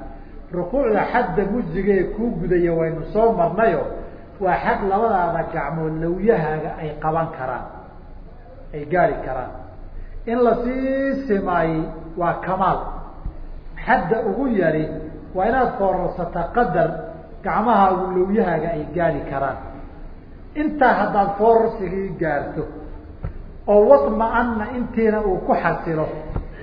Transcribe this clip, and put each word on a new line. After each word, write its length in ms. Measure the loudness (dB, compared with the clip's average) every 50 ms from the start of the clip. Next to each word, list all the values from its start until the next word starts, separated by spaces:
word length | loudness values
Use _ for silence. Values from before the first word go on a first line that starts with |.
| -12 -14 -14 -14 -16 -16 -16 -16 -12 -8
Rukuucda 520 | -4 -4 -4 -2 0 0 2 2 2 2 2
xadda 380 | 2 0 0 0 2 0 0 0
mujziga 480 | 0 0 -2 -2 -2 -2 0 2 4
ee 120 | 4 4 2
kuu 260 | 0 -2 -2 -2 -2
gudaya 420 | -2 -2 0 2 2 4 4 4
waynu 300 | 2 2 0 0 -2 -4 -6
soo 240 | -2 2 4 4 4
marnayo, 500 | 4 4 2 2 2 4 4 4 4 2 -2 -4 -6 -10 -12 -14 -14 -16 -18 -16 -8
waa 200 | -2 0 0 2
xad 240 | 2 2 0 0 0
labadaada 600 | 0 0 2 2 2 2 2 2 2 0 0 -2 -2
gacmood 500 | -2 -4 -4 -4 -4 -2 -2 -2 -2 -2
lawyahaaga 760 | -2 -2 -2 -2 2 4 4 4 4 4 0 -2 -2 -4 -6 -6 -6
ay 120 | -8 -8 -6 -2
qaban 280 | -2 0 0 0 0 -2
karaan, 340 | -4 -6 -6 -6 -6 -6 -8 -10 -14 -16 -18 -18 -18 -18 -18 -16 -16 -16 -16 -16 -16 -18 -18 -18 -18 -18 -16 -12
ay 120 | -10 -10 -4
gaari 320 | 0 2 4 4 4 2
karaan. 360 | 0 -4 -6 -4 -6 -6 -8 -10 -12 -14 -14 -14 -14 -14 -12 -12 -12 -12 -10 -10 -8
In 160 | -4 -2 2 4
la 140 | 4 4 4
sii 600 | 2 0 -2 -2 -2 0 0 0 0 0 0 0 -2
simaayey 600 | 0 0 0 0 2 2 2 2 2 2 0 0 -2 -4 -6 -10 -12 -10 -4
waa 200 | -2 0 0 0
kamaal. 440 | -2 -2 -2 0 2 2 2 2 0 -2 -6 -8 -10 -10 -12 -12 -10 -10 -10 -10 -10 -12 -12 -12 -12 -12 -12 -12
Xadda 400 | -6 0 2 2 2 2 0 0 0
ugu 240 | 0 -2 0 0 0 0
yari 360 | 2 2 2 2 2 0 -2 -2 -6 -8 -10 -10 -12 -14 -12 -8
waa 160 | -2 0 0
inaad 240 | 2 2 2 2 0
foorarsato 680 | 0 0 0 2 2 0 -2 -4 -4 -4 -6 -4 -4 -4 -4 0
qadar 360 | 2 2 2 2 4 2 2 2 0 -6 -10 -10 -12 -14 -16 -16 -14 -8
gacmahaagu 680 | -4 -2 0 0 2 4 6 6 6 6 4 2 -2 0
lawyahaaga 560 | 2 0 2 2 2 2 2 2 2 0 0 -2
ay 120 | -4 -4 -4 -4
gaari 320 | -2 0 2 2 0 -2
karaan. 380 | -4 -4 -4 -2 -2 -2 -4 -6 -10 -12 -14 -14 -14 -14 -14 -14 -16 -16 -16 -16 -18 -18 -18 -18 -16 -10
Intaa 420 | -4 -2 -2 0 2 4 4 6
haddaad 380 | 6 4 2 2 2 2 2 2
foorarsigii 800 | 2 4 6 6 8 6 6 2 0 -2 -4 -4 -2 -2 -4 -4
gaarto 520 | -2 -2 0 0 0 0 -2 -4 -6 -6 -6 -6 -8 -12 -12 -12 -12 -14 -14 -16 -14 -10 -10 -10 -10 -10 -12 -14 -14 -6
oo 200 | 2 6 6 8 10
watma'anna 800 | 10 10 8 8 4 2 0 0 2 2 2 2 2 0 -2 -4 -4
intiina 480 | -4 -6 -4 -2 0 2 2 2 2 2
uu 180 | 2 0 0 0
ku 140 | 2 2 2
xasilo 520 | 2 2 0 0 0 -2 -2 -2 -2 -2 -4 -4 -8 -8 -6 -6 -6 -6 -6 -12 -12